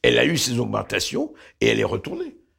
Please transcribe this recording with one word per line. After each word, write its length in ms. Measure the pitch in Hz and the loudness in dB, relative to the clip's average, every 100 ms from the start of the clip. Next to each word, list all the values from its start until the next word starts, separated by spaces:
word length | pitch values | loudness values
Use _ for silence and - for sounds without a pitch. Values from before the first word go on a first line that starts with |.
elle 160 | 123 113 | 4 4
a 80 | 131 | 4
eu 120 | 165 | 0
ses 200 | 123 120 | -2 -2
augmentations, 760 | 110 104 101 104 - 214 302 - - _ | -2 -4 -4 -4 -4 -4 -6 -10 -20 _
et 80 | - | 2
elle 140 | 110 | 2
est 20 | |
retournée. 540 | 107 101 - 190 339 - _ | 0 -2 -8 -10 -10 -12 _